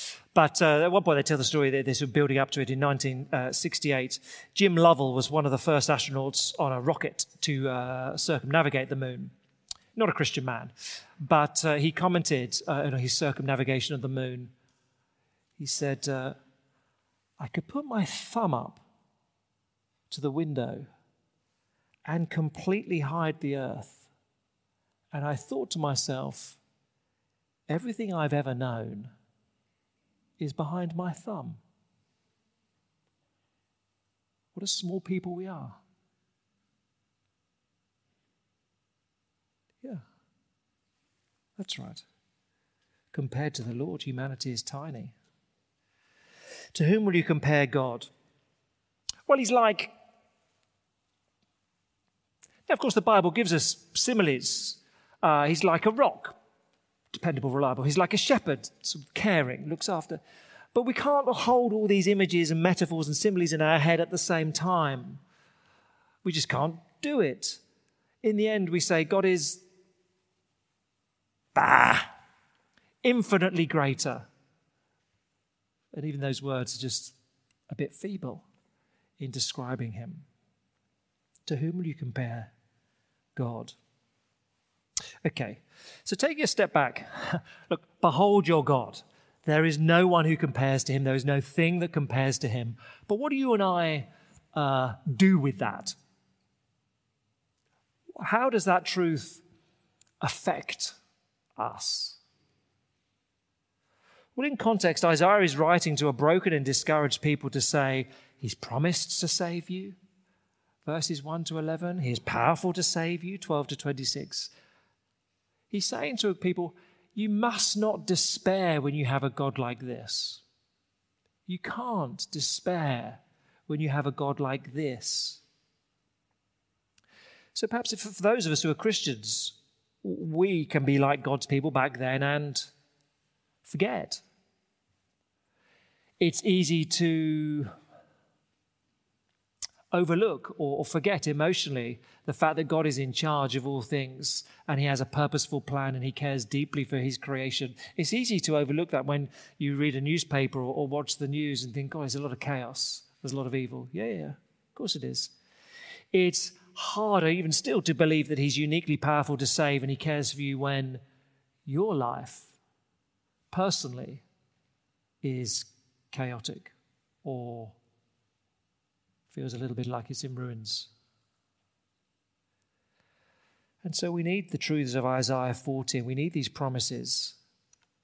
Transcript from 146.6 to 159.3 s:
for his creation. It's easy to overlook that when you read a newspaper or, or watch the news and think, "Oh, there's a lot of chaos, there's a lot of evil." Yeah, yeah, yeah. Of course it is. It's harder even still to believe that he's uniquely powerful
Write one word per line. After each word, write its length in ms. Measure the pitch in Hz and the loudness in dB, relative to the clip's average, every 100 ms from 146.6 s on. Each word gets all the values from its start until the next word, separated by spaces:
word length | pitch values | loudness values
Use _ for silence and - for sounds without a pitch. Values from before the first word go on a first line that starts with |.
| 147 143 | -2 -4
for 140 | 127 135 | -2 -2
his 200 | 131 120 | -2 -4
creation. 580 | - 131 131 - 131 - - - | -6 -6 -4 -4 -6 -10 -12 -4
It's 180 | 151 | -2
easy 260 | 233 233 190 | 0 0 0
to 160 | - 151 | 2 2
overlook 340 | 139 151 170 | 2 0 0
that 140 | 139 135 | -2 0
when 240 | 143 139 - - - | -2 -4 -10 -18 -6
you 200 | 143 139 | -2 0
read 180 | 147 131 | 0 0
a 60 | |
newspaper 580 | 139 165 - 139 131 139 | 0 -2 0 0 0 -2
or, 140 | 127 | -4
or 140 | 143 139 | -4 -4
watch 300 | 147 143 - | -4 -4 -6
the 100 | 139 | -4
news 360 | 147 147 131 | -2 -4 -4
and 100 | 123 | -6
think, 220 | 139 139 - | -8 -8 -6
"Oh, 40 | |
there's 160 | 147 143 | -6 -6
a 60 | |
lot 100 | 143 | -6
of 80 | 123 | -8
chaos, 640 | 143 135 123 131 - - - _ | -6 -6 -6 -6 -8 -8 -14 _
there's 120 | 135 | -8
a 40 | 139 | -6
lot 100 | 127 | -4
of 80 | 131 | -4
evil." 320 | 127 127 127 | -6 -10 -10
Yeah, 140 | 170 226 | -8 -6
yeah, 80 | |
yeah. 160 | 196 147 | -6 -8
Of 460 | 139 _ _ _ - | -12 _ _ _ -10
course 200 | 247 147 | -6 -6
it 80 | |
is. 260 | 127 123 - _ _ _ - - - - _ | -6 -8 -8 _ _ _ -20 -20 -20 -20 _
It's 400 | 185 180 - - - _ | 2 2 0 -6 -12 _
harder 540 | - - 208 214 196 160 | -12 -6 -2 2 4 4
even 240 | 175 160 | 2 0
still 300 | 143 277 240 | 0 0 0
to 120 | 165 | 0
believe 340 | - 160 156 143 | 2 4 4 0
that 100 | 139 | 0
he's 200 | 143 131 | 0 0
uniquely 400 | 151 165 160 147 | 0 0 0 0
powerful 400 | 151 151 143 | 2 2 2